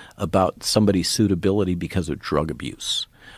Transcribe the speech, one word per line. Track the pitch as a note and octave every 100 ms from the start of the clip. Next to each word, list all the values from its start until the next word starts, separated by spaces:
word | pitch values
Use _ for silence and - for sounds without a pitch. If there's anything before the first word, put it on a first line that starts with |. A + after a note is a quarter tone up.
| - -
about | F#2 F#2+ F2+ -
somebody's | - A2 G#2 F#2+ F2
suitability | - G#2 F2+ F#2+ G2+ F#2
because | F2+ E2+ F#2+ D#2
of | C#2+
drug | - D2+ D#2+
abuse | B1 B1 - - - - _ -